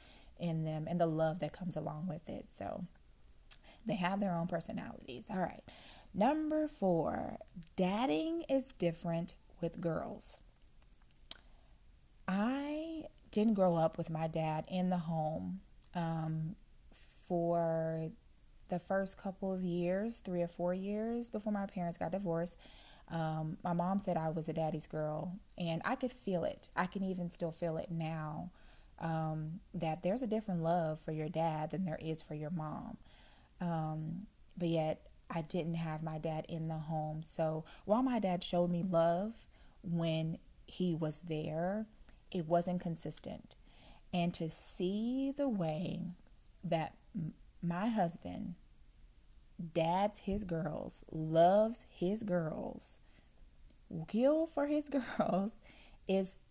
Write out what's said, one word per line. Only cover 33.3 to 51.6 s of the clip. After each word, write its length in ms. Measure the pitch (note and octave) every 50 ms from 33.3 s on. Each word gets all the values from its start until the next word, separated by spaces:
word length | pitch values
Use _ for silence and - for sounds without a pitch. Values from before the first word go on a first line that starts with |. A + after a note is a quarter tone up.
| - - - - - -
Um, 640 | F3+ E3+ E3 D#3+ D#3+ D#3 D#3 D#3 D#3 D#3 E3+ F#3 G#3 - - - - - -
but 120 | F3+ F3 E3
yet 380 | E3 D#3+ D#3 D#3 - - - - - - - -
I 120 | E3 E3+
didn't 320 | D#3 - - F3+ D3+ E3+ E3
have 280 | E3 E3 D#3+ D#3 D#3
my 160 | D#3+ D#3 D#3+ D#3
dad 280 | D#3 D#3+ D#3 D#3 - -
in 200 | E3+ D#3+ D#3+ D#3+
the 100 | D#3+ D#3
home. 460 | D3+ D#3 D#3+ D#3 D3+ D#3 D#3 D#3 D#3+
So 380 | - - - D#3+ D#3 D#3 D#3+ D#3+ - - - -
while 180 | G3 G#3 A#3+
my 160 | C4 C4 B3 A3+
dad 240 | G3+ F#3 F3 F3+
showed 280 | - - F3+ F3 F3 F3
me 120 | F3 E3+
love 500 | E3 F#3 F3 E3 E3 E3+ E3+ F3+ G#3 A3 A#3 - - - - - - - - -
when 560 | - F3 E3+ E3+ E3 E3 D#3+ D#3+ D#3+ D#3+ E3 - - - - - -
he 280 | - - - F#3 F3+ E3
was 260 | D#3+ D#3+ D3+ D3+ -
there, 640 | F3 E3+ D#3 D#3 D#3 D#3 D#3 D#3+ F3 F#3 G3+ G#3+ A3 - - - - - - - - -
it 160 | - F3+ D#3
wasn't 340 | D#3 F3 F3 F3 F3+ F3+ F3+
consistent. 760 | - E3+ E3 - - D#3+ - - - - - - - - - - - - - - - - - - - -
And 220 | - F3+ E3+ F3 -
to 160 | - E3 D#3
see 840 | - - - - - - F3+ F#3 G3+ G#3 A3+ A#3+ B3+ C4+ C4+ C#4 C#4
the 120 | C#4+ C#4+ C4+
way 540 | A3 F#3+ E3 D#3+ D#3 D#3+ F3 E3 E3 E3+ E3+ F3 F3+ - - - - - - - - - -
that 300 | E3 E3 D#3+ D#3 - - - - - -
m-, 200 | - D#3+ - - - - - - -
my 260 | E3+ E3+ E3+ F3 G#3 A#3+
husband 640 | A3 A3 F3 E3+ E3 - - F3 F3 F#3+ - F3+ F3 - - - - - - - - - - - - - - - - - - - - - E3+ D#3+ -
dads 460 | E3+ D#3+ E3 F3 F#3+ G3+ G#3+ G#3+ -
his 240 | - G3 F#3+ G#3 G#3+
girls, 600 | F3 E3+ D#3+ F3+ - - - G1+ - - - - -
loves 720 | - D#3 D#3 D#3 D#3+ E3 E3+ F3+ G3 G#3